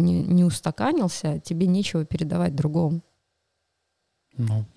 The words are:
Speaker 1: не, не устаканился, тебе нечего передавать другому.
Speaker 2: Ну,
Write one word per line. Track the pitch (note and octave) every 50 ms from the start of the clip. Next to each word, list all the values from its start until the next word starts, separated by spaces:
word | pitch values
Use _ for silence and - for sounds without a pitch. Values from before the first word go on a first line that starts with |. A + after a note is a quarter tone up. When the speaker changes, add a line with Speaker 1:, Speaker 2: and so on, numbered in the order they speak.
| E3+
Speaker 1:
не, | F3 F3 F3 -
не | - F3+ F3 F3+
устаканился, | E3+ - - - E3 D#3 - G#3+ C4+ E4 D#4 G3+ F3 - - - D#3 D3+ D#3
тебе | - - E3+ E3 F#3+
нечего | F3+ F3+ G3 G3+ - - E3 D3+
передавать | - - - D#3+ C#3+ E3+ F3 F3 F3 C#3
другому. | C#3 C#3+ D3+ D3+ E3+ E3+ D3 E3 E3+ - _ _ _ _ _ _ _ _ _ _ _ _ _ _ _ _ _ _ _ _ _ _ _ _ _ - B2+
Speaker 2:
Ну, | A#2 A2 G#2+ A2 G#2 - _